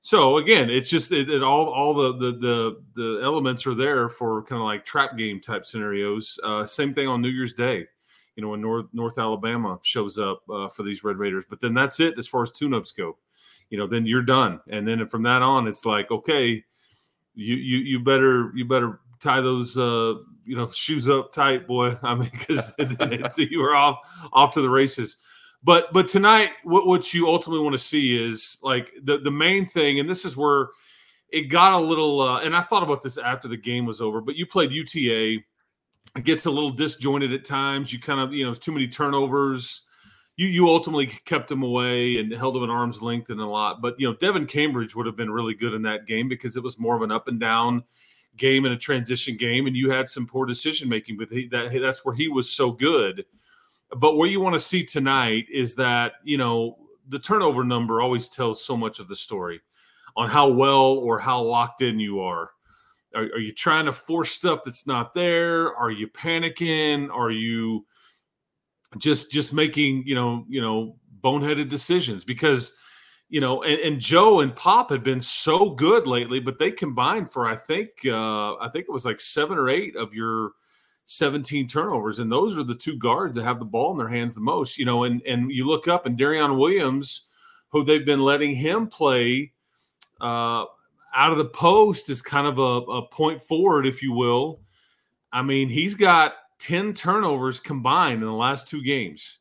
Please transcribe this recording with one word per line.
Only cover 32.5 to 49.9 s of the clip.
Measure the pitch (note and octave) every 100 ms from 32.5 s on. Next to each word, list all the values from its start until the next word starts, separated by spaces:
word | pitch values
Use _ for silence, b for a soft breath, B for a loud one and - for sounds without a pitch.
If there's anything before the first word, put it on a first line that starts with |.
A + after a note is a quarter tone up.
I | E3
thought | F3 G#3
about | E3+ C#3
this | C3+ B2
after | A#2+ B2+ B2
the | A#2
game | A#2 B2 A#2+
was | G#2+
over, | A2+ A2
but | A2+ D3+
you |
played | E3+ F#3+ D#3
U | C3+
T | D3+ E3 B2
A. | A2+ A2 A2 - _ _ _ _ _ - -
It |
gets | C3 D#3
a | E3+
little | C#3+ D3
disjointed | B2+ D3+ - C3+ C#3 C#3
at | C3 -
times. | C#3 C#3 C#3 C3+
You | B2
kind | B2+ C#3
of, | C3
you | C#3+
know, | B2+
too | A#2 -
many | D3+ B2+
turnovers. | - D3 C#3 C#3 C#3 C#3 C3 B2 - _ b b b b -
You, | F#3
you | F3 F3
ultimately | E3 E3 D#3 C3+
kept | - - D#3 -
them | C#3
away | B2+ B2 B2 B2 B2 A#2+
and | G#2+
held | A2+ C3 C3
them |
at | A#2+
arm's | A#2+ A#2+ A#2
length | A#2 A#2+ A2+
and | G#2+
a | G#2+
lot. | G#2 G#2+ F2+
But, | A#2+ A#2+
you | C3+
know, |
Devin | A2 F#3 F#3+
Cambridge | D3 D3+ D3+ B2+ A2+
would | A2+ A2+
have | G#2+
been | A2+
really | A2 A#2
good | G#2 A#2
in | A2
that | A2 G#2+ G#2+
game | A2 B2+
because | B2+ B2 B2
it |
was | B2 B2
more | A2+
of | A#2+
an | A2
up | A2 -
and | A#2
down | A2+ A2+ A#2 A#2+ B2 b b b b -
game | C3 C3+ C3+
and |
a | A#2+
transition | - C3 A#2 B2 - A2
game, | A#2+ A#2+ C#3
and |
you | B2+ C3